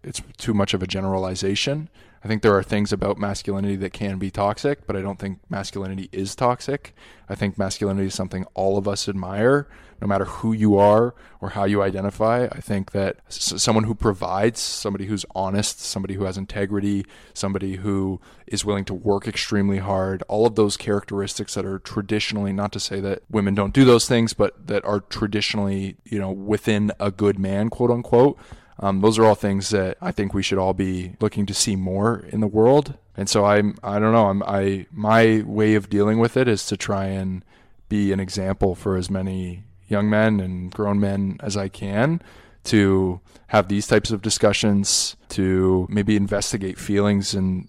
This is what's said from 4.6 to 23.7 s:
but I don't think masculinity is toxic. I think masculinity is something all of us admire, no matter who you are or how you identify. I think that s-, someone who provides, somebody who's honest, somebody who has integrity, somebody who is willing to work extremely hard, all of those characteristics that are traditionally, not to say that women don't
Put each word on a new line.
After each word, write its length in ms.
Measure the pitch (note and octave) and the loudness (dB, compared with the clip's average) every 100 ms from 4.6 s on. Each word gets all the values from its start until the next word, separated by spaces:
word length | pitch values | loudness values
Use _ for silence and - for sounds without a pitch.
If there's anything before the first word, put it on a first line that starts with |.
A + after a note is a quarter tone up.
| C#3+ C#3+ - | -4 -4 -6
but 100 | G2 | -6
I 60 | |
don't 160 | G2 F#2+ | -6 -8
think 200 | G2 F#2 _ | -8 -10 _
masculinity 580 | G2 G2 G2 F#2+ G2 F#2 | -8 -6 -8 -8 -8 -8
is 220 | - G2 | -8 -8
toxic. 600 | - B2 B2+ - C#3 - _ - - - | 0 0 0 -4 -6 -8 _ -20 -20 -12
I 60 | |
think 240 | G2 G2+ F#2 | -4 -4 -2
masculinity 480 | F#2+ - G2+ G2 F#2+ | -4 -2 -2 0 -2
is 80 | |
something 300 | - F#2 F#2+ F#2 | -4 -6 -6 -8
all 240 | - F#2+ G2 | -2 0 0
of 80 | G2+ | -2
us 220 | G2 - | -4 -4
admire, 580 | G2 F2+ G2 A#2 C#3+ C#3+ - - - | -6 -6 2 4 4 0 -18 -20 -8
no 40 | G#2 | -2
matter 200 | G2 F#2+ | 0 -2
who 260 | - A2+ | -4 -2
you 240 | A2 G#2+ G2 | 2 4 6
are 380 | G2+ G#2+ A#2+ - - - | 6 6 2 -4 -20 -12
or 100 | F#2+ | -8
how 140 | G2+ | -2
you 180 | G2+ G2+ | 0 0
identify. 640 | G2 F#2+ G2 - A2 A#2+ B2 | 0 -2 -6 -2 0 0 -2
I 100 | - | -6
think 320 | - G2+ F#2+ | -6 -6 -4
that 240 | G2+ F#2+ - _ | -4 -4 -6 _
s-, 340 | - - E2+ | -6 -6 -2
someone 220 | - A2 | 2 2
who 100 | A2 | 2
provides, 680 | A2 A#2 F#2+ F2+ F#2+ A2 A2+ | 0 0 0 -4 0 0 0
somebody 460 | - - G#2+ G2 G2 | -8 -6 -6 -6 -4
who's 180 | G#2 - | -6 -6
honest, 460 | F#2+ F#2+ G2+ G#2 - | -4 -2 -2 -2 -6
somebody 340 | - F#2+ G2 | -8 -8 -6
who 100 | G2 | -4
has 120 | F#2+ F#2+ | -4 -6
integrity, 720 | F#2+ G#2 G2 G2+ G2+ G2+ F#2+ - - | -8 -6 -2 -2 -2 -2 -6 -16 -18
somebody 440 | - G2 G2 F#2+ F#2 | -6 -4 -4 -4 -6
who 440 | G2+ G2 F#2+ F#2 - - - | -2 0 -2 -4 -10 -20 -8
is 200 | G2+ G#2 | -4 -2
willing 180 | G2+ F#2+ | -2 -2
to 80 | |
work 320 | F#2 G#2+ G2 A2 | -4 0 0 -2
extremely 520 | - - G#2 G2 G2 | -6 -2 2 2 0
hard, 440 | G2 F#2+ F#2+ F#2+ - | -2 -2 -2 -4 -4
all 180 | G#2+ A#2 | 2 2
of 100 | A2 | 4
those 200 | G#2 - | 0 0
characteristics 800 | - G2+ - G2+ F#2+ - G#2 | -2 -2 -2 -6 -4 -6 -8
that 100 | - | -6
are 140 | G2 F#2+ | -6 -8
traditionally, 720 | - - G2+ G#2+ - G#2+ G2+ | -6 -6 -2 -2 -2 -4 -2
not 200 | G2 G2+ | -2 -4
to 80 | G2+ | -6
say 200 | - G2 | -6 -4
that 220 | G2 F#2 _ | -4 -6 _
women 240 | G#2+ G2 | 0 2
don't 180 | G2+ G2 | 0 2